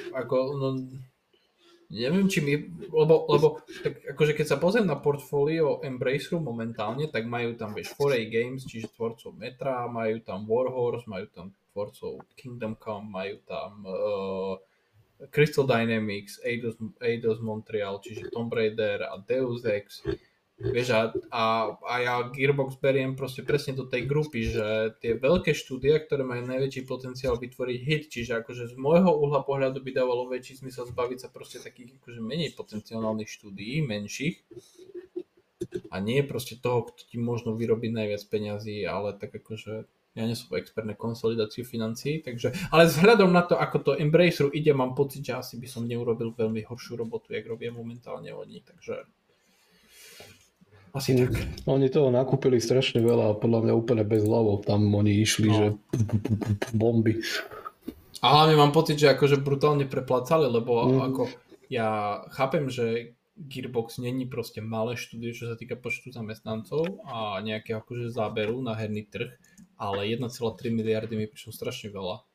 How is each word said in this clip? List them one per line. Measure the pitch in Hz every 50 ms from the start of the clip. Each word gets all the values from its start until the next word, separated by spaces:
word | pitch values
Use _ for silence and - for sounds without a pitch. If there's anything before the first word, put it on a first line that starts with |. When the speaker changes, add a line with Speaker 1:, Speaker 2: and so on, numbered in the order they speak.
| - -
Speaker 1:
ako, | - 131 120 - 131 127 131 139 147
no, | 139 135 135 131 131 131 127 127 135 131 - _ _ _ _ _ _ _ _ _ _ _ _ _ _ _ -
neviem, | - 104 120 135 170 196 196
či | 185 - 175
mi, | 147 143 143 147 - - - - - -
lebo, | 156 156 151 156 160 - - -
lebo | 147 147 156 - - - - - - - -
tak | 147 135 - -
akože | - 139 - 156 151 147
keď | - 151 -
sa | -
pozriem | 135 170 180 202 247 214 170
na | 143
portfólio | - - 147 143 139 - - 147 143 143 151 160 165 160 139 120 -
Embraceru | - 135 131 123 127 127 135 147 - - 180 170
momentálne, | 156 123 117 117 113 117 113 - 107 107 120 139 156
tak | 151 - 113 110 117
majú | 120 120 117 117 117
tam, | 117 110 104 107
vieš, | 87 - - -
four | - 143 143 135
A | 117 110
Games, | 107 110 113 120 123 135 131 131
čiže | - - 113 110 -
tvorcov | _ - 113 117 117 - - 98 90
Metra, | 82 101 127 127 - - 135 131 123 123
majú | 127 120 113 113 110 113 113 -
tam | - 98 98 107 107
Warhorse, | 110 123 131 123 127 127 120 120 117 113 -
majú | 110 101 92 104 -
tam | - 90 85 98 - _ _ _
tvorcov | - 98 104 104 - - - 87 67 67 - _ _
Kingdom | - - 127 120 120 113 107 110 -
Come, | - 113 107 98 107 107 98
majú | 95 98 98 107 - _
tam, | - 92 82 - 101 101 104 98
eh, | 95 92 95 104 107 101 98 98 95 95 95 95 95 95 - - _ _ _ _ _ _ _ _ _ _ - 135 -
Crystal | - 147 151 151 - 147 131 131
Dynamics, | 120 113 113 113 113 110 107 107 98 101 101 - - -
Eidos, | - 123 120 117 120 113 110 - 113 104 -
Eidos | - 123 120 117 117 113 113 110 117
Montreal, | 117 110 107 110 110 - 110 104 101 98 101 101
čiže | - - 107 104 - - -
Tomb | 117 117 117
Raider | 117 117 110 107 107 113 107 104 101 98 -
a | - - 95
Deus | - - 120 131 131 120 120 120 120
Ex. | 113 104 101 - - - - - - - - _ _ _ _ _ _ _
Vieš, | - 113 117 120 120 123 123 117
a, | 110 113 113 - 120 -
a, | - 104 113 113 113 113 113 110 104 104 -
a | - 110 120
ja | 123 123 120 123 123 120 123
Gearbox | 127 131 131 139 139 139 131 131 -
beriem | - - 139 135 135 131 131 131
proste | 131 139 123 - -
presne | - - - 143 - - 131
do | 131 123 -
tej | - 123 117
grupy, | 135 143 151 151 151 - 117 113
že | 113 110 113 107 107 110 110 110 110 - _
tie | - 117 113
veľké | 117 135 - 175 185 - 165
štúdia, | 147 - - - 135 120 123 139 151
ktoré | 151 151 - 147 135
majú | 131 127 120 120 123
najväčší | 127 131 131 135 135 - 131 131
potenciál | 131 131 127 131 127 123 123 - 131 120
vytvoriť | 135 131 117 - - 127 127 123 123
hit, | 123 147 156 147 147
čiže | - - 120 117 120 117
akože | 113 113 - 120 123 120 117
z | 123
môjho | 131 135 147 165 175 190 180
uhla | 156 147 147 143 147 135
pohľadu | - - 139 135 135 131 131 135
by | 131 131
dávalo | - 135 127 123 123 123 127 127
väčší | 127 123 - - 131 -
zmysel | 135 131 123 131 120
zbaviť | 120 120 123 123 123 131 131
sa | - 117 -
proste | - - - -
takých | 123 - 117 - - 123 117 -
akože | _ _ 123 120 117
menej | 113 110 135 165 160 120 -
potenciálnych | - - - 107 107 - - 113 113 110 110 110 107 107
štúdií, | - - - - 104 98 95 98 110 135 160
menších. | 151 123 104 104 104 104 - - 131 165 190 - _ - - - - _ _ - 370 370 - 359 370 - - 359 - _ _ _ _ _ _ - - - - - - -
A | -
nie | 95 98 110 123 143
proste | 139 139 127 113 - - 117
toho, | - - 123 123 120 117
kto | - - -
ti | - _ -
možno | 120 117 120 120 117 117 117 110
vyrobí | 113 117 117 113 110 120 110
najviac | 113 110 107 104 104 101 -
peňazí, | - - 104 104 104 104 104 110 110 104 104 95
ale | 82 85 95 101 104 98
tak | - 107 98 -
akože, | 107 _ - 110 110 - 104 107 110 104 _ _ _ _ _ -
ja | 117 113
nie | 113 117
som | - - - 90
expert | 90 90 - - - 110
na | 107 101
konsolidáciu | - - 117 117 - - 113 117 113 107 107 - - 123
financií, | - - 117 110 110 113 - - 139 151 156
takže, | - 131 117 120 139 127 127 - 180 -
ale | 151 160 170
vzhľadom | 165 135 151 180 214 233 202 196 180 175
na | 180
to, | 175 - 175
ako | - 156 - - 147
to | - 143 135
Embraceru | - 156 151 160 165 180 170 165 - 147 139 -
ide, | 151 147 151
mám | 139 135 127 127 127
pocit, | 139 139 135 - 139 139
že | - -
asi | - - - -
by | 117 117
som | 117 - 117 117 120
neurobil | 120 120 120 120 113 113 117 113
veľmi | 113 - 113 110 110 110
horšiu | 107 - 120 117 - - 120
robotu, | 113 117 113 117 110 _ - 110
jak | 107 107 113
robia | 117 113 117 117 120
momentálne | 117 117 117 120 120 - 110 104 - - 101
oni, | 104 98 101 - 110 -
takže | - _ _ _ - - - - - _ _ _ _ _ _ _ _ _ _ _ _ _ _ _ _ _ - - - - - - - - - _ _ _ _ _ _ _ _ - _ _ -
asi | 135 - - 135
Speaker 2:
Mm, | 123 127
Speaker 1:
tak. | 123 - 107 104 - - - -
Speaker 2:
oni | - 135 139 135 131
toho | 135 156 143 131 123
nakúpili | 123 131 131 - 135 - 135 127 113
strašne | 113 - 123 131 135 - - 120
veľa | 113 117 117 117 110 110 104
a | -
podľa | - 117 117 113 110
mňa | 113 113
úplne | 113 113 113 123 110 107
bez | 101 113 107 104 107
hlavou | 117 117 113 104 101 104
tam | - - 110 104 107 104 104
oni | 104 104 104 101 104 110
išli, | 107 - - 110 107
Speaker 1:
No. | 107
Speaker 2:
že | 107 104 104 104 - _ _ - 127 107 101 - 104 - - 110 104 - 110 104 98 - -
bomby. | 113 107 110 117 117 113 110 113 107 - - - - - - - - - - - - _ - - - - - - - -
Speaker 1:
A | - 123
hlavne | 135 151 156 160 156
mám | 151 143 147
pocit, | 143 160 160 160 151 151
že | 151 143
akože | - - 147 139 143 135
brutálne | 135 143 139 139 151 151 147 143 139 135
preplácali, | - 135 127 - 131 123 123 - 165 160 151
lebo | 127 117 117 117 127 120 117 113
Speaker 2:
Mm. | 127 131 135 131 135
Speaker 1:
ako | 135 135 123 - - - _ - - - _
ja | - 131 120 113 110 110 107 104 104 101 98 - -
chápem, | - - 131 135 - 165 143 131
že | 123 120 117 113 113 117 117 - - _ _ _ _
Gearbox | - 156 135 131 131 - 117 123 120 113 - -
není | - 123 123 127 131 127 127
proste | 127 123 107 - - 113
malé | 107 110 113 110 113 120 120
štúdio, | 117 - - - 117 117 117 117
čo | - 117 117
sa | 113
týka | 113 120 120 120
počtu | 117 - 117 - - - 135 131
zamestnancov | 120 110 104 110 - - - 110 110 107 - - 151 165 180 196 -
a | - 139 123 113 110 104 101 95
nejakého | 104 110 107 107 - - 113 107
akože | - - 120 120 120 117 117
záberu | 123 107 104 110 110 107 104 120 127
na | 131 117 110
herný | 110 110 107 107 107 107 -
trh, | - 107 120 127 - _ _ _ _ - - _ _ -
ale | 113 101 98 101 101
jedna | 107 117 117 127 113
celá | - - 120 110 -
tri | - - 117
miliardy | 117 113 110 110 107 110 113 110 113
mi | 107 107
prišlo | 107 - - - 117
strašne | - - 113 123 120 - - 104
veľa | 95 95 95 90 - - _ _